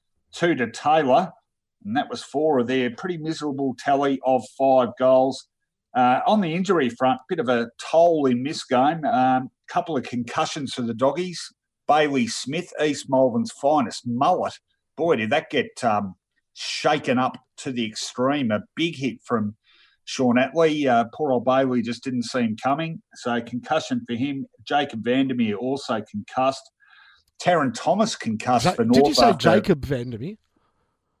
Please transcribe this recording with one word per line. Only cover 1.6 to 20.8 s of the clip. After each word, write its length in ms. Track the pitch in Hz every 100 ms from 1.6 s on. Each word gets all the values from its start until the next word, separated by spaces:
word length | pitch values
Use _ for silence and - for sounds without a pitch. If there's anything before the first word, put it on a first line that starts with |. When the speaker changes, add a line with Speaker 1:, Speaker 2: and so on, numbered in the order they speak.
| _ _
Speaker 1:
and 140 | 101 113
that 120 | -
was 140 | -
four 360 | - 139 156 139
of 80 | 117
their 220 | 131 123
pretty 260 | 120 - 170
miserable 580 | 151 156 151 135 135 127
tally 440 | - 139 143 135 127
of 160 | 131 117 -
five 320 | 135 131 120 -
goals. 500 | 131 131 131 131 - _ _ _ _
Uh, 280 | 120 127 127 -
on 140 | 214
the 140 | 175
injury 340 | 165 190 175 127
front, 300 | 117 131 127 -
bit 120 | 180
of 100 | 123
a 200 | 120 117 -
toll 480 | - 160 170 160 139
in 180 | 123
this 200 | 135 165 -
game. 380 | 123 139 165
Um, 460 | 135 123 127 131 131 - -
couple 300 | 180 170 147
of 60 |
concussions 680 | - 120 117 - 156 160 131
for 80 | -
the 120 | 120
Doggies. 600 | 113 131 147 185 165 - - _ _ -
Bailey 380 | 147 156 139 117
Smith, 440 | - 127 156 175 -
East 280 | 151 139 -
Malvern's 420 | 131 131 117 113
finest 560 | - 139 151 113 - 123
mullet. 460 | 120 147 175 98 - _ _ _ -
Boy, 220 | 165 135
did 140 | 107
that 180 | 147 156
get, 340 | 147 131 -
um, 320 | 120 104 101 90 _ _ _
shaken 640 | - - - 196 156 - 127
up 180 | 127 - _ -
to 160 | -
the 120 | 123 110
extreme. 640 | 107 - - 127 147 123
A 100 | 104 - -
big 180 | 165 131
hit 220 | 131 113 -
from 300 | 120 104 107 _ _ _ _ -
Sean 320 | - 127 120
Atley. 500 | 131 165 165 151